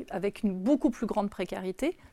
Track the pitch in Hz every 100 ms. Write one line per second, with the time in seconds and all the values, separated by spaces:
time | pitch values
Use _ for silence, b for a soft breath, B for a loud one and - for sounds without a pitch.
0 | - 180 202 - 208 185 196 294 294 -
1 | 208 214 202 - 180 - 185 185 285 -
2 | b